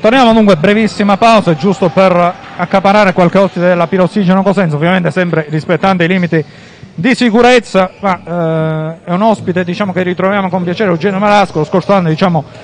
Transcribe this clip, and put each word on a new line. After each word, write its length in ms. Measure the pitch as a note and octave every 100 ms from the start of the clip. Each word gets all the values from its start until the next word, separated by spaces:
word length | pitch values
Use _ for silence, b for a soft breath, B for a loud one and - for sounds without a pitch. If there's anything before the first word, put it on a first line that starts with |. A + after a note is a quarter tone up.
| G#3+
Torniamo 260 | C4 A#3+
dunque, 220 | A3+ G#3
brevissima 600 | F3 F#3+ G#3 G#3+ - G3+ G3
pausa, 400 | A3+ A3+ F3 D#3
giusto 320 | G3 F#3+ F3
per 440 | F3+ F#3+ F3 F3 F3+ - -
accaparrare 540 | F3 G3 G3 G#3 G3+
qualche 260 | F3+ F3 F#3+
ospite 280 | G3 - F3
della 220 | F3 E3+
Pirossigeno 520 | F#3+ F3 G#3+ F3+ F#3+
Cosenza, 320 | F#3+ F#3+ F3+ D3
ovviamente 340 | E3+ F3+ F3
sempre 360 | - F3+ D#3+ D3+
rispettando 560 | D#3 C#3+ E3+ G3 F#3
i 20 | E3
limiti 380 | F#3+ F3 E3 D3 B B B B
di 180 | - F#3+ B3
sicurezza, 760 | B3 G#3+ A#3+ B3 - F#3+ F#3 -
ma, 220 | G3+ F3+
eh, 800 | - F3 E3 D#3+ D#3+ D#3 D#3 E3
è 60 | -
un 120 | F3
ospite, 420 | A3 G#3 - F3+
diciamo, 280 | F3 F3 G#3
che 120 | F3+
ritroviamo 440 | F3+ E3+ F#3+ G3+ F#3+
con 140 | F#3
piacere, 280 | F3+ E3+ G#3
Eugenio 280 | E3 F3+ F#3+
Marasco. 400 | G#3 G#3 G3 E3
Lo 60 |
scorso 280 | D3+ G3 -
anno, 160 | G3 E3+
diciamo, 360 | D#3 F#3+ E3 - B